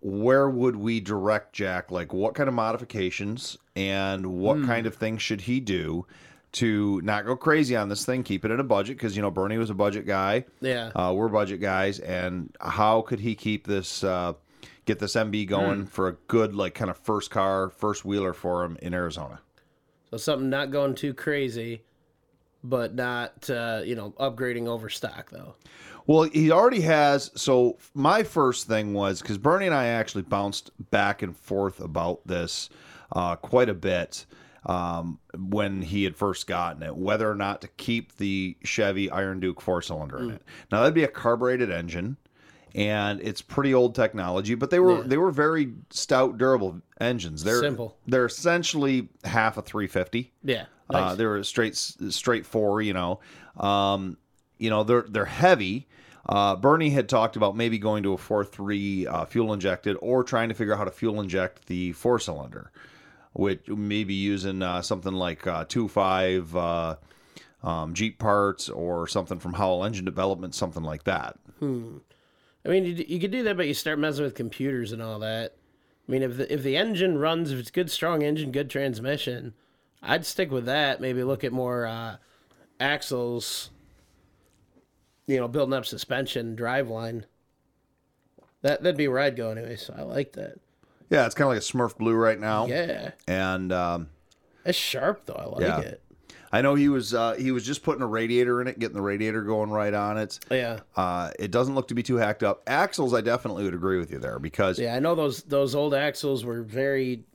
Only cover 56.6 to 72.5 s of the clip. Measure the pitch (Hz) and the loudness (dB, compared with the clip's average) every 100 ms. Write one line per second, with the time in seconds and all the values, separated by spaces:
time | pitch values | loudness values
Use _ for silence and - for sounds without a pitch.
56.6 | 131 160 151 139 104 120 113 113 104 107 | 4 4 4 2 2 2 2 2 2 2
57.6 | 117 113 107 107 98 92 - 107 98 - | 0 0 0 0 0 -2 0 -2 -2 -6
58.6 | 101 101 101 95 73 85 80 117 110 104 | -4 -2 -2 -2 -2 -4 -2 0 0 0
59.6 | 95 90 104 98 110 127 123 117 113 107 | 0 0 -2 -2 2 2 2 0 0 -2
60.6 | 104 104 98 - 113 104 95 92 92 - | 0 0 -2 -2 -2 -2 -2 -2 -2 -4
61.6 | - 90 90 85 120 117 - 73 64 50 | -8 -4 -4 -2 2 2 0 -8 -10 -14
62.6 | - - - - - - _ - 98 90 | -18 -20 -20 -20 -20 -20 _ -2 0 0
63.6 | - 104 104 104 98 95 101 98 98 95 | -4 -4 -2 -2 -2 -2 0 0 -2 -2
64.6 | 90 90 87 95 95 92 90 82 92 82 | -2 -2 -2 -4 -2 -2 -2 -4 -4 -4
65.6 | 80 123 104 101 95 92 92 92 82 87 | -2 -2 0 2 4 4 4 2 0 -2
66.6 | 85 85 82 80 - _ _ - - _ | 0 0 -2 -6 -14 _ _ -20 -20 _
67.6 | 87 82 80 85 110 - 110 101 101 - | -6 -4 -4 -4 -4 0 2 4 2 0
68.6 | - - 85 87 85 101 87 87 87 87 | -8 -6 -4 -4 -2 -4 -4 -6 -6 0
69.6 | 95 90 104 101 92 92 95 90 90 - | 0 2 -2 -4 -4 0 0 0 -6 -6
70.6 | 92 82 80 78 101 85 64 - - - | -6 -4 -6 -4 -2 -2 -4 -12 -20 -8
71.6 | 143 123 113 73 - _ _ _ _ | -4 -4 -8 -16 -20 _ _ _ _